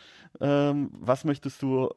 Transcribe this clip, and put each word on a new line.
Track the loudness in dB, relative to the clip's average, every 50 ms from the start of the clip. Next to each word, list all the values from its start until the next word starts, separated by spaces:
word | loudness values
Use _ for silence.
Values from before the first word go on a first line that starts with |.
| -20 -20 -20 -20 -20 -20 -8 -4
Ähm, | 0 2 2 2 2 2 0 0 -2 -4 -6
was | -4 0 0 0 2 0
möchtest | -2 -2 -2 -4 -8 -8 -4 -2
du, | 0 0 0 0 -2 -4